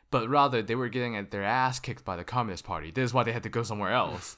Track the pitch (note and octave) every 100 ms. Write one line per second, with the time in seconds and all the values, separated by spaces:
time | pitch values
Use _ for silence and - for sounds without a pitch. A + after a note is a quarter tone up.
0 | _ C3 A2+ C#3+ C#3 A#2+ G#2+ A#2+ B2 B2
1 | B2 A2 G2 G#2 G2+ B2 C3 B2+ - G#2+
2 | - F2+ F2 B2 A2+ F2 - E2+ D#2 E2+
3 | B2+ B2+ A#2 A#2 G#2+ A#2 A2 G#2+ F#2+ A#2+
4 | F2+ E2+ -